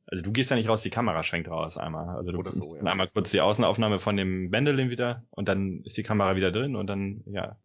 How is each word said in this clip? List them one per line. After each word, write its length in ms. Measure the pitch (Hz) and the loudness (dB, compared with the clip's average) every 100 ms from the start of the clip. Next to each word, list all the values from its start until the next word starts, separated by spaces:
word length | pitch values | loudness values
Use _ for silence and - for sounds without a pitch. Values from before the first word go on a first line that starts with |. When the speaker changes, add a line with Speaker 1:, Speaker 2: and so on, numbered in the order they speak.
| - | -8
Speaker 1:
also 140 | 95 | -4
du 80 | 95 | 0
gehst 160 | 113 127 | 2 2
ja 80 | 123 | 2
nicht 100 | 110 | 2
raus, 140 | 110 | 2
die 80 | - | 0
Kamera 340 | 117 117 82 | 0 0 0
schwenkt 260 | - 85 80 | 0 -2 -4
raus 280 | 80 80 - | -4 -4 -4
einmal. 400 | 82 78 85 87 | -6 -6 -6 -6
Also 140 | 90 | -4
du 60 | 87 | -4
Speaker 2:
Oder 120 | 90 | -4
Speaker 1:
siehst 200 | - 76 | -4 -6
Speaker 2:
so, 0 | 80 | -4
ja. 40 | |
Speaker 1:
dann 80 | 92 | 0
einmal 180 | 95 95 | 0 0
kurz 240 | 110 90 | -2 2
die 80 | 95 | 4
Außenaufnahme 600 | 90 107 98 104 107 98 | 4 4 4 4 2 2
von 180 | 107 101 | 2 0
dem 340 | 95 92 92 | 0 -2 0
Wendelin 380 | 107 147 135 127 | 2 2 2 0
wieder 340 | 120 123 120 - | 0 -2 -4 -10
und 180 | - 101 | -4 0
dann 340 | 98 98 87 | 0 0 -4
ist 120 | - - | -8 -6
die 80 | |
Kamera 320 | 104 107 95 95 | 0 2 4 4
wieder 160 | 95 | 2
drin 240 | 98 139 117 | 2 -2 -2
und 120 | 98 | -2
dann, 360 | 98 98 107 - | -2 -4 -6 -8
ja, 300 | 98 - - | -6 -6 -10